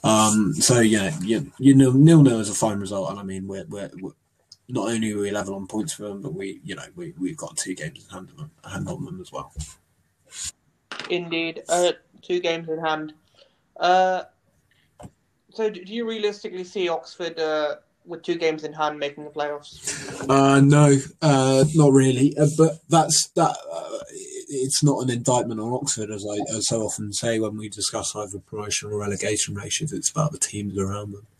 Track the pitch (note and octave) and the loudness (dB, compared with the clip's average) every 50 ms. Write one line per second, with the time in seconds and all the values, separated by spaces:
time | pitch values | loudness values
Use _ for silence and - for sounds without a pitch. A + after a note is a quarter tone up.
0 | - A2+ A2 G#2+ G#2+ G#2+ G#2 G#2+ G#2 F2+ D#2 D#2+ - - B2 A#2+ A2+ A2 A2 G#2+ | 4 4 4 4 4 4 4 2 2 0 0 0 2 2 4 4 4 4 4 2
1 | F#2+ F#2 D#2 D#2+ F#2 G#2 A2+ G2+ - - _ - C3 C#3 C3+ C3+ C3+ B2+ B2+ C3 | 0 -2 -4 -6 -4 -2 -2 -2 -4 -8 _ 2 4 6 8 8 8 6 8 8
2 | D3 D#3+ E3 D#3+ C#3+ C3 A#2 A2 G#2+ G#2 G2 - A2+ A2 G#2 G2+ G2+ F#2+ G#2 G2 | 8 10 10 10 8 8 6 2 -2 -4 -2 -2 -2 -2 -2 -2 -6 -6 -6 -6
3 | F#2 F2+ G2 G2 G2 F#2+ F#2+ F#2+ F#2+ F#2+ G2 G2 F#2 D#2+ G2+ G2+ G2 F#2+ - F#2 | -4 -6 -8 -8 -10 -10 -10 -8 -10 -10 -10 -12 -12 -12 -12 -12 -12 -12 -14 -14
4 | F#2+ - - _ _ _ _ _ _ _ - _ _ _ B2 B2 G2 A2 A#2 A2 | -14 -14 -16 _ _ _ _ _ _ _ -20 _ _ _ -6 -4 -4 -2 -4 -2
5 | A2 A2 G#2 G2+ G2+ G2+ G2+ G#2 G2 G2 G2 G2 G2 F#2 - A2 G#2 D#3+ - - | -4 -4 -4 -4 -4 -4 -4 -6 -6 -6 -8 -10 -10 -8 -6 -6 -6 -6 -8 -10
6 | G#2 G#2 G2+ G2 - - - F#2+ G2 G2 - - - G2 F#2+ - - - _ F2 | -10 -12 -12 -10 -10 -10 -10 -8 -10 -10 -12 -14 -14 -14 -14 -14 -14 -18 _ -16
7 | F2 E2 - - F2+ F2+ D#2+ - - - - - - - F#2 - D2+ D#2+ - - | -16 -16 -10 -8 -8 -8 -8 -8 -14 -12 -8 -8 -8 -8 -8 -10 -10 -12 -14 -16
8 | - _ - F#2 F#2 - _ - D3+ - _ _ _ G2 G2 F#2+ F#2+ F#2+ F2+ - | -20 _ -16 -16 -16 -18 _ -18 -18 -18 _ _ _ -12 -10 -10 -8 -8 -8 -10
9 | - - - F#2 - - - - - - _ - - - - _ _ _ _ _ | -10 -12 -12 -16 -16 -14 -14 -14 -14 -12 _ -14 -14 -14 -14 _ _ _ _ _
10 | _ _ _ _ _ _ - - - - - _ _ _ _ _ _ _ - - | _ _ _ _ _ _ -16 -12 -12 -12 -12 _ _ _ _ _ _ _ -14 -12
11 | - - F3+ F3 F3 E3+ E3 E3 E3 E3 D#3+ - - - E3 F3 F3 F3+ D#3+ - | -6 -4 -4 -4 -4 -4 -4 -4 -4 -4 -8 -10 -4 -2 0 2 2 2 0 -2
12 | _ _ _ - _ - F3+ F3+ F3 E3+ E3 E3 E3 D#3+ D#3+ D#3+ E3 D#3+ D#3 D3+ | _ _ _ -20 _ -4 -4 -2 0 -2 -2 -2 -4 -8 -8 -4 -2 -2 -2 -2
13 | D#3 D#3 - _ _ _ _ _ _ _ _ _ _ _ _ - - F3 F3+ F#3 | -6 -10 -14 _ _ _ _ _ _ _ _ _ _ _ _ -2 2 4 4 4
14 | F#3 F#3 F#3 F3+ - - _ _ _ _ _ _ _ _ _ _ _ _ _ _ | 4 2 0 -2 -6 -10 _ _ _ _ _ _ _ _ _ _ _ _ _ _
15 | - - _ _ _ _ _ _ _ _ _ - A3 G#3+ G#3 F3 F3+ F#3 G#3+ A#3 | -20 -20 _ _ _ _ _ _ _ _ _ -4 -4 -4 -4 -6 -14 -10 -8 -6
16 | A#3 A3 A3+ A3 G#3 G#3 G3+ - - G3 F3+ F#3 F#3 F3+ - G3+ F3+ F3 E3 E3 | -6 -4 -4 -2 -2 -4 -4 -4 -12 -12 -10 -10 -12 -10 -6 -4 -2 -2 -2 -4
17 | - - - _ F3+ E3 E3 E3 D#3+ D#3 D#3 D3+ D3+ D3 C#3+ - _ _ _ _ | -6 -12 -12 _ -8 -8 -4 -4 -2 -2 0 0 -2 -2 -4 -6 _ _ _ _
18 | _ F3 E3+ D#3+ - - E3+ E3 E3 D#3+ D#3+ D#3 D3+ D3+ D3+ D#3 D3+ D3+ D3+ D3 | _ -14 -14 -12 -4 -4 -4 0 0 0 -2 -2 -8 -10 -6 -4 -4 -4 -2 -4
19 | C#3+ C#3+ C#3+ - D3+ D3+ D3 D#3 D3 D3 D3 D3 - - - - - - - - | -8 -8 -8 -10 -16 -12 -8 -6 -6 -6 -6 -8 -12 -16 -20 -12 -10 -10 -10 -10
20 | - - - - C#3 C3 C3+ C#3 C#3 C#3 C#3 C#3 C#3 C#3 D3 D3 D3+ C#3+ C#3 C3+ | -12 -12 -12 -10 0 2 4 4 6 6 8 8 8 8 8 8 8 8 6 4
21 | C3+ - - _ - D#3 C#3+ C3+ - C3 C3+ C3+ C3+ D3+ D#3+ D#3+ D3 C#3+ C3+ C3+ | 2 -4 -10 _ 2 4 4 4 4 4 4 4 4 4 6 6 6 8 8 8
22 | C3+ C3 B2+ B2 C3+ C#3+ - - D3+ D3 - - D#3+ D#3+ D#3+ - _ _ E3+ E3 | 6 6 4 4 2 2 4 4 2 2 6 4 4 4 4 -4 _ _ 2 2
23 | D#3 D#3 D#3+ - - - _ - E3 - - - - - E2 E2 E2 E2 - - | 4 4 2 0 -2 -2 _ 0 0 0 0 -4 -10 -10 -10 -10 -10 -10 -12 -12
24 | - - - - - - - - - - C#3+ C3+ C3 C3+ - - - D3 C3+ A2+ | -12 -14 -16 -18 -18 -14 -14 -14 -12 -10 -6 -4 -4 -2 0 2 2 2 2 2
25 | B2 B2+ A#2+ A#2+ A#2+ - B2+ B2 G#2+ A#2 A2+ A2 G#2+ A2+ B2+ B2+ C#3+ - - A2 | -2 -2 -4 -2 0 0 2 2 0 -2 -6 -6 -6 -4 -4 -4 -4 -4 -4 -6
26 | G#2+ G#2 G#2+ G2+ G2+ G#2 G#2 G#2 G2 G2 A2 A2 G2 - A#2 A2+ A2 G2+ - - | -6 -8 -8 -10 -8 -6 -6 -6 -6 -6 -6 -4 -4 -2 -2 -2 -2 -4 -6 -8
27 | G#2+ G#2 G2+ - - A#2 A2+ A2 A2 G#2+ G#2 G#2+ G#2+ G#2+ G2+ A2 G2 - - A2 | -10 -8 -8 -6 -4 -2 -2 -2 -2 -4 -6 -8 -12 -12 -10 -8 -8 -6 -6 -6
28 | G2 - - G#2 G#2 G2 G#2 G2 - _ - G#2+ G#2 G#2 G2+ - - G#2 G#2 G#2 | -6 -6 -8 -8 -10 -10 -12 -16 -16 _ -12 -10 -8 -6 -6 -6 -6 -6 -8 -6
29 | G#2 G2+ G2+ F#2 G2 G#2 G#2+ G#2 - - G2+ G2+ G2+ A2 - - - D#3 - - | -4 -4 -6 -4 -4 -4 -2 -4 -4 -6 -6 -10 -8 -6 -6 -6 -6 -6 -8 -4
30 | - - - D3 D3+ D3+ - - - - - G#2 G#2 G2+ F#2 G2 F#2+ F#2+ G2+ G#2 | -4 -4 -2 -2 -2 -2 -2 -4 -6 -6 -6 -8 -8 -6 -4 -4 -4 -2 -4 -8
31 | G#2 G#2 G2 G2+ G#2+ _ _ | -8 -10 -14 -16 -18 _ _